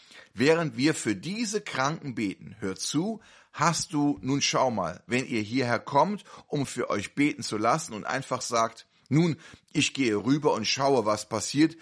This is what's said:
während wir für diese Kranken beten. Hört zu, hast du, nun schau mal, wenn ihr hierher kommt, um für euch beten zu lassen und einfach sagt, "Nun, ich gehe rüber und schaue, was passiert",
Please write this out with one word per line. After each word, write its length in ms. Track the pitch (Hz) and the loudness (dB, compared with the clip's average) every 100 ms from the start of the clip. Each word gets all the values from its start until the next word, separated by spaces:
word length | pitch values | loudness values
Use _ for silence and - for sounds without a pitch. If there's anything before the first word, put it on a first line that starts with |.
| - - - | -20 -20 -10
während 420 | 95 135 165 160 113 | 2 4 4 2 0
wir 160 | 143 | 0
für 220 | 147 117 | 2 0
diese 460 | 101 98 208 226 208 | -2 -4 -6 -4 -4
Kranken 560 | - - 135 160 147 117 | -4 -2 0 -2 -6 -4
beten. 400 | 104 87 - - | -4 -6 -12 -8
Hört 220 | 95 92 | -8 -6
zu, 400 | - 147 196 220 - - _ | -4 -2 -2 -6 -14 -20 _
hast 400 | - 156 160 - | 0 2 2 -2
du, 260 | 147 147 143 | 0 0 0
nun 220 | 127 139 | -2 -2
schau 300 | - 147 131 | 0 2 0
mal, 320 | 110 85 90 - | 0 -4 -6 -4
wenn 180 | 120 | -2
ihr 160 | 135 117 | -2 -4
hierher 380 | 104 127 123 113 | -2 -2 0 -2
kommt, 460 | - 139 170 208 - - - | 0 2 2 0 -10 -20 -6
um 180 | 147 - | -4 -4
für 240 | - - | -4 -2
euch 240 | 101 92 | -2 -2
beten 300 | - 143 - | 0 0 0
zu 120 | 117 107 | -6 -2
lassen 360 | 113 156 - | 0 0 -2
und 100 | 107 | -8
einfach 380 | - 120 - 127 | -6 -6 -4 -6
sagt, 440 | - 117 113 - - _ - | -2 0 0 -4 -20 _ 0
"Nun, 280 | 139 175 147 - - _ | 2 2 0 -10 -20 _
ich 220 | 160 - | 0 0
gehe 220 | - 127 101 | 2 2 2
rüber 360 | 101 147 143 | 2 2 2
und 140 | 101 104 | 2 0
schaue, 400 | - 139 135 107 | 0 2 4 2
was 220 | 107 - | 0 -2
passiert", 480 | 110 - 139 156 151 | -4 0 2 2 2